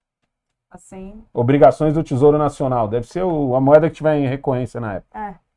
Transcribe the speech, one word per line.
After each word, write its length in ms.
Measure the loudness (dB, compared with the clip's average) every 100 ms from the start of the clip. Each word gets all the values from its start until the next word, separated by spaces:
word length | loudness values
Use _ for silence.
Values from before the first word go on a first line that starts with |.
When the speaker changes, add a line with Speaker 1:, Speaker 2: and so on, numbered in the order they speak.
| _ _ _ _ _ _ _
Speaker 1:
A 80 | -20
cem. 460 | _ -18 -16 -18 -8
Speaker 2:
Obrigações 600 | -2 2 6 6 4 0
do 80 | -2
Tesouro 340 | -2 2 2 2
Nacional. 480 | 0 -4 -4 -2 -2
Deve 200 | -4 -6
ser 160 | -6
o, 320 | -4 -4 -2 0
a 40 |
moeda 280 | 4 4 4
que 80 | -2
tiver 200 | -2 0
em 80 | -2
recorrência 520 | -4 -4 -4 -6 -8
na 140 | -8
época. 240 | -10 -12 -12
Speaker 1:
É. 160 | -12 -14 _